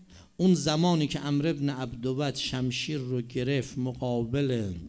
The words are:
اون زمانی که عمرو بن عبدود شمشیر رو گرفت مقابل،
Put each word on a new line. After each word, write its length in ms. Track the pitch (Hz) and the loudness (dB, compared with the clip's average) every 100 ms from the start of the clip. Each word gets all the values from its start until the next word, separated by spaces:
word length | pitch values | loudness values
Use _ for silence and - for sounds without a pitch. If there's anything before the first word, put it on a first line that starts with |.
| - - - - | -18 -20 -20 2
اون 140 | 185 | 6
زمانی 540 | 170 143 151 175 170 143 | 6 4 4 4 4 2
که 120 | 151 | -2
عمرو 340 | 143 143 156 | 0 2 2
بن 160 | 147 143 | 0 -2
عبدود 680 | 127 127 120 123 131 147 131 | -2 -6 -4 -4 -2 -2 -2
شمشیر 640 | - 131 127 120 - 151 | -4 -2 -2 -2 -4 -4
رو 240 | 123 127 | -2 -4
گرفت 560 | 123 131 123 139 117 - | -2 -4 0 0 -2 -4
مقابل، 960 | 127 123 127 120 117 135 139 120 101 85 | -4 -4 -2 -2 0 0 0 0 -2 -6